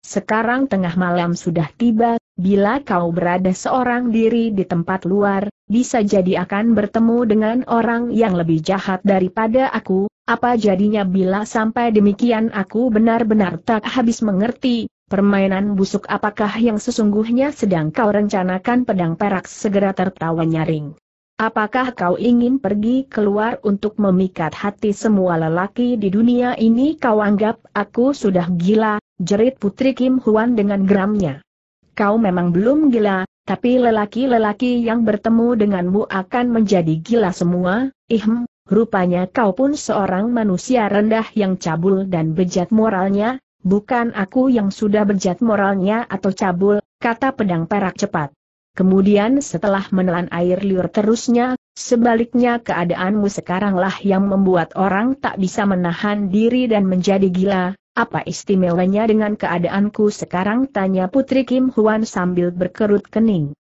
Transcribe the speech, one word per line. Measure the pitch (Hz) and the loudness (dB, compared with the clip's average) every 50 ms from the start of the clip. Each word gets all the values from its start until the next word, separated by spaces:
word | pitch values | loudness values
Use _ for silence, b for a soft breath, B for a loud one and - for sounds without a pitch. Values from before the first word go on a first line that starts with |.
"Sekarang | _ - - 202 196 - 220 220 226 220 247 262 269 | _ -6 -8 -6 -4 -2 -2 -2 0 -2 0 -2 -2
tengah | 269 196 190 185 170 170 | -2 -2 -2 -2 -2 -2
malam | 185 180 175 175 180 175 175 170 | -2 -2 0 0 0 0 -2 -4
sudah | 170 - 175 160 170 160 - _ | -4 -4 -4 -2 -2 -4 -4 _
tiba, | _ 233 240 226 214 233 233 233 233 _ _ _ | _ 0 0 2 2 2 0 0 -2 _ _ _
bila | - 175 190 202 196 202 202 240 294 | -4 0 2 2 2 2 2 0 -2
kau | 294 - 208 175 175 170 170 | -2 -2 -2 0 0 0 -2
berada | 180 170 175 175 185 185 185 185 | -2 0 0 0 0 0 0 -2
seorang | - - - - 262 247 247 240 247 247 240 | -2 -2 -2 -2 0 0 0 -2 -2 -2 0
diri | 220 226 226 226 233 233 226 226 | 0 2 2 2 2 2 0 0
di | 208 196 180 | -2 -2 -2
tempat | - 185 165 165 - 185 190 - | -2 -2 -4 -2 -2 -4 -4 -2
luar, | 175 190 202 202 202 196 196 202 208 _ _ _ _ | -2 0 2 2 0 0 -2 -4 -6 _ _ _ _
bisa | 202 240 247 - - 240 | 0 0 0 0 0 0
jadi | 214 208 208 202 185 180 190 - 180 - | 0 2 2 2 2 2 0 0 -2 -4
akan | 202 202 220 233 226 | -2 0 2 2 2
bertemu | 208 208 202 - 226 226 226 233 240 247 220 | 2 0 0 0 0 2 2 2 2 2 2
dengan | 208 220 214 214 233 254 254 - | 2 2 2 2 0 -2 -2 0
orang | 233 233 220 226 233 233 240 240 | 0 0 0 0 0 -2 -2 -2
yang | 220 220 233 214 180 | 0 2 2 2 2
lebih | 175 175 165 165 160 156 | 0 2 2 0 0 0
jahat | - 190 196 - - 190 185 - | -2 -4 -2 -2 -4 -6 -2 0
daripada | 202 196 190 185 185 - 220 220 220 220 262 262 - | 0 2 2 0 -2 -2 -2 -2 0 2 2 0 0
aku, | - 220 - - 190 190 196 214 _ _ _ | -2 -6 -4 -2 -2 0 0 -2 _ _ _
apa | - 233 233 - 240 247 | -4 -4 -2 0 0 0
jadinya?" | 233 208 208 190 180 208 208 214 214 202 | 2 2 0 2 2 0 0 0 0 -2
Bila | 190 180 196 180 185 190 202 214 | 0 0 0 0 0 -2 -2 -4
sampai | - - 233 220 226 220 247 233 240 220 | -4 -4 -2 -2 -2 -2 -2 -2 2 4
demikian | 214 202 202 202 202 247 240 226 214 226 226 | 4 4 4 2 2 0 0 2 2 0 -2
aku | - 190 190 - - 214 247 262 | -2 -4 -6 -4 -2 -2 0 2
benar-benar | 214 220 226 233 226 240 240 214 220 214 196 175 165 170 | 2 2 2 2 2 2 0 2 2 2 2 0 -2 -6
tak | _ - 233 214 214 | _ -2 -2 -2 -2
habis | - - 262 240 233 226 - 233 | -4 -2 0 0 0 0 0 -2
mengerti, | 214 196 180 202 233 - - - 254 240 233 208 - _ _ _ | 0 0 0 0 -2 -4 -2 -2 -2 -2 -2 -4 -8 _ _ _
permainan | _ - 190 202 202 202 196 196 196 190 190 202 208 202 | _ -2 0 2 2 2 2 2 0 0 -2 -2 -2 0
busuk | 190 196 - - 196 - - | 0 0 0 -2 -6 -4 -4
apakah | - 202 - 208 208 - 208 208 208 | -6 -2 -2 -4 -2 -2 -4 -4 0
yang | 226 226 240 214 214 | 0 0 0 0 -2
sesungguhnya | - - 240 - 220 208 202 208 220 226 240 247 269 294 294 | -4 -4 -2 0 0 2 2 0 0 0 0 0 0 -2 -2
sedang | - - 208 185 165 151 156 160 | -2 -2 0 0 0 -2 -2 -2
kau | - 233 208 | 0 0 2
rencanakan? | 202 208 208 208 - 196 185 185 185 185 185 247 240 254 247 | 2 0 0 0 -2 -2 -2 -2 -4 -4 -2 0 0 0 0
Pedang | - 214 185 175 165 165 165 | 0 -2 -2 -2 -2 -2 -2
perak | 208 202 196 180 - | -2 -2 -2 -4 -6
segera | - - - - 220 196 202 202 196 196 | -10 -16 -6 -4 -2 0 0 0 0 0
tertawa | - 185 185 185 - 160 165 165 165 165 | -2 -4 -4 -4 -4 -4 -4 -2 -2 0
nyaring. | 160 165 160 160 165 160 151 147 143 156 _ _ _ _ _ _ _ _ | 0 0 0 -2 -2 -4 -4 -6 -10 -14 _ _ _ _ _ _ _ _
"Apakah | - 220 220 226 233 214 208 - 254 254 254 233 | -4 -4 -2 -2 -2 -4 -2 -2 -2 -2 -2 -4
kau | - 185 175 180 | -4 -2 -2 -2
ingin | - - 240 240 240 240 240 262 269 - | 0 0 2 2 2 2 2 0 0 0
pergi | 190 202 208 208 226 254 262 262 _ | -2 -2 0 0 0 0 -2 -2 _
keluar | - 226 208 196 202 208 214 233 247 - | -4 -2 0 0 0 0 -2 -2 -4 -4
untuk | - 214 202 202 - 208 208 - | -2 -2 -2 -2 -2 -6 -2 0
memikat | 208 196 185 185 190 185 - - 165 151 - | 0 2 2 2 0 -2 -2 -4 -6 -6 -6
hati | - - 202 202 _ - 214 202 | -6 -6 -6 -6 _ -2 -2 -2
semua | - - 226 214 196 185 180 170 | 0 0 2 2 2 2 2 0
lelaki | 165 160 156 160 170 190 202 _ - 247 247 247 226 | 0 0 0 -2 -2 -4 -4 _ -2 -2 -2 0 0
di | 202 190 | -2 0
dunia | 180 214 226 240 247 240 247 247 - | 0 2 2 2 2 2 0 -2 0
ini? | - 220 226 226 240 269 302 320 | 0 2 2 4 4 2 0 0
Kau | - - 240 214 214 | -2 0 0 2 2
anggap | 208 202 208 196 214 214 226 - _ - _ | 2 2 2 2 0 -2 -2 -4 _ -8 _
aku | 208 208 208 - - 240 269 285 | -6 -6 -4 -2 0 0 0 0
sudah | - - - 196 175 175 170 | 0 -2 0 0 0 0 0
gila?" | 180 170 170 190 214 220 220 214 208 208 _ _ _ _ | -2 0 2 2 2 2 2 0 -2 -4 _ _ _ _
jerit | 180 165 202 202 226 254 262 _ | -4 -2 0 2 2 2 0 _
Putri | - 202 196 - 254 269 262 | -6 -6 -2 0 0 0 0
Kim | - 247 262 262 | 2 0 0 0
Huan | 254 - 226 214 214 226 247 247 | 0 2 2 2 2 2 2 0
dengan | 214 202 202 202 196 190 | 0 0 0 0 0 2
geramnya. | 190 196 196 185 208 214 208 185 147 131 - _ _ _ _ _ _ _ _ _ _ | 2 2 2 2 0 0 0 -2 -2 -4 -8 _ _ _ _ _ _ _ _ _ _
"Kau | _ - 208 202 208 | _ -2 0 0 2
memang | 226 226 196 180 175 175 175 170 | 2 2 2 0 0 0 2 2
belum | 175 208 240 285 302 311 285 | 2 2 2 2 4 4 2
gila, | 240 226 208 202 190 185 185 - _ _ _ | 2 2 2 2 0 -2 -4 -6 _ _ _
tapi | - 190 - - 240 247 | -6 -6 -2 0 2 2
lelaki-lelaki | 262 240 233 220 214 208 208 - 226 262 269 240 226 220 208 208 - 254 247 247 240 | 4 2 2 2 0 -2 -2 -2 -4 0 0 2 2 2 0 -2 -2 -2 0 0 0
yang | 233 226 220 240 226 | 0 0 0 0 0
bertemu | 214 214 208 - 226 226 226 233 240 247 220 | 0 0 -2 0 0 2 2 2 2 2 2
denganmu | 208 208 196 180 180 180 185 208 202 | 2 0 0 0 0 0 0 0 -2
akan | - - 196 185 _ - 247 247 247 233 | -2 -4 -6 -6 _ -2 -2 0 0 2
menjadi | 226 220 196 214 180 175 160 160 160 165 | 0 2 2 2 2 2 0 -2 -2 -2
gila | - 233 233 208 180 185 | 0 0 2 2 0 -2
semua." | - 180 175 180 180 180 180 190 226 262 269 _ _ _ | -2 -2 0 0 0 0 0 0 -2 -2 -4 _ _ _
"Ihm, | _ 233 214 208 214 226 240 240 - _ _ _ | _ -2 0 0 0 -2 -2 -4 -8 _ _ _
rupanya | - 196 214 226 226 - 196 180 180 175 180 180 | 0 2 2 2 2 0 0 0 2 0 0 -2
kau | 185 _ - 233 202 | -2 _ 0 0 0
pun | 190 - 262 277 294 | 2 2 0 0 0
seorang | 302 - - 208 214 196 190 185 185 208 240 | -2 -4 -2 -2 -2 0 0 -2 -2 -2 -2
manusia | 247 233 220 208 185 175 - - 254 240 214 | 0 0 0 0 0 -2 -2 0 0 0 2
rendah | 196 202 208 208 220 220 220 214 - _ | 2 2 2 2 2 2 0 -2 -2 _
yang | 220 196 190 185 180 | -2 0 0 -2 -2
cabul | - 175 160 160 170 196 196 190 196 190 | -2 -4 -2 0 2 2 0 0 0 -2
dan | 185 165 160 160 160 | -2 -2 -2 -2 0
bejat | 170 185 175 175 196 175 - 226 | -2 -2 0 0 -2 -2 2 2
moralnya, | 220 220 220 202 185 185 196 196 202 208 233 262 269 _ _ _ _ | 2 2 2 0 0 0 0 0 0 0 -2 -4 -6 _ _ _ _
bukan | - 180 196 208 208 - 262 240 233 233 - | -2 0 0 0 0 0 -2 0 0 -2 -2
aku | 214 196 190 - 262 254 269 | -4 -6 -2 0 0 2 2
yang | 247 226 202 196 - | 2 2 0 -2 -2
sudah | - 220 208 202 214 214 | -2 -2 0 2 2 2
bejat | 202 208 190 - 196 175 - 240 | 2 0 0 0 -2 -2 0 0
moralnya | 226 214 196 196 196 202 196 180 196 214 226 240 - | 0 2 2 2 0 0 0 0 0 0 -2 -4 -6
atau | - 190 - 196 185 | -8 -4 -2 -4 -2
cabul," | - 214 190 180 175 190 202 208 208 - _ _ | 0 -2 -2 0 2 2 2 2 0 -2 _ _
kata | _ - 240 233 233 277 269 269 | _ -4 -4 -2 0 -2 -4 -2
pedang | - 214 190 175 165 165 165 | -2 -2 -2 0 -2 -2 -2
perak | 214 202 196 180 165 - | -2 -2 -2 -2 -4 -4
cepat. | 208 196 - 170 151 143 _ _ _ _ _ _ _ _ _ | -6 -4 -2 -4 -6 -6 _ _ _ _ _ _ _ _ _
Kemudian | - 185 185 190 196 190 202 208 202 202 226 269 | 0 2 4 4 4 4 4 4 4 4 2 0
setelah | 285 277 - - 170 - 208 196 196 196 - - | 0 -2 -4 -6 -4 -2 0 -2 -2 -2 -2 -2
menelan | 185 185 185 170 175 180 - - | 0 0 0 0 -2 -4 -4 -4
air | 170 175 180 180 185 202 | -2 0 0 0 0 0
liur | 196 190 180 175 175 | -2 -2 -2 -2 -2
terusnya, | - 220 202 208 226 226 - - 233 240 240 254 254 - _ _ _ | -2 0 2 2 0 0 0 0 0 2 2 0 -4 -6 _ _ _
"Sebaliknya | - - - 254 233 233 240 233 226 233 226 - 240 247 240 240 | -16 -2 0 0 2 4 2 2 2 0 0 0 0 2 2 0
keadaanmu | 240 240 - 165 165 175 175 - - 185 185 208 214 202 202 | -2 -4 -4 -4 -2 -2 -2 -2 -2 -2 -2 0 0 0 -2
sekaranglah | - - - - 180 185 208 202 196 180 185 190 190 - | -4 -6 -6 -4 -4 -2 0 0 0 0 0 -2 -4 -2
yang | - 196 190 190 202 | 0 0 2 2 2
membuat | 202 190 190 196 190 185 175 160 - - | 2 2 2 2 4 2 2 0 -2 -2
orang | - 185 202 185 196 226 254 269 | -2 -2 0 0 0 0 -2 -2
tak | 269 - 233 - | -2 -4 -6 -4
bisa | - 190 180 - - 208 | -2 -4 -4 -2 -2 0
menahan | 196 190 180 180 175 170 - - 208 208 208 208 185 180 | 0 0 0 0 -2 -2 -2 -4 -4 -2 -2 -2 0 0
diri | 214 220 233 240 254 254 | 2 2 2 2 0 0
dan | 233 220 208 196 190 | 2 2 2 2 2
menjadi | 185 185 175 202 190 190 190 190 | 0 0 2 2 2 2 2 0
gila." | 175 185 185 202 196 185 180 180 196 _ _ _ | 2 0 0 0 0 0 -2 -4 -6 _ _ _
"Apa | _ 240 - - - - - | _ -4 -4 -2 -4 -6 -6
istimewanya | - 185 - - - 202 190 185 175 170 170 180 185 196 208 220 220 | -6 -10 -10 -4 -2 0 2 2 2 2 0 0 0 0 0 2 2
dengan | 214 220 214 208 214 | 2 2 2 0 -2
keadaanku | - - 147 170 - 170 - - 196 202 208 - - 214 | -4 -4 -4 -2 -2 -2 -2 0 0 -2 0 0 0 0
sekarang?" | 208 208 - 170 - - 180 190 208 220 247 262 269 | 0 0 -2 -10 -6 -4 -2 -2 0 0 0 -2 -2
tanya | _ 208 190 190 190 185 185 185 | _ -2 -2 0 0 0 -2 0
Putri | - 269 269 - 262 269 262 | 0 -2 0 2 0 -2 0
Kim | - 247 262 262 262 254 | 0 0 0 0 0 0
Huan | - 214 214 214 220 220 | 2 2 4 2 2 -2
sambil | - - 202 180 180 180 175 175 175 175 | -2 -4 -2 -2 0 0 0 0 -2 -2
berkerut | 175 180 175 - - 220 208 208 208 - _ | -2 -4 -4 -2 -2 0 2 2 0 0 _
kening. | - 220 220 226 202 170 147 143 147 _ _ | -2 0 2 2 2 0 -2 -4 -6 _ _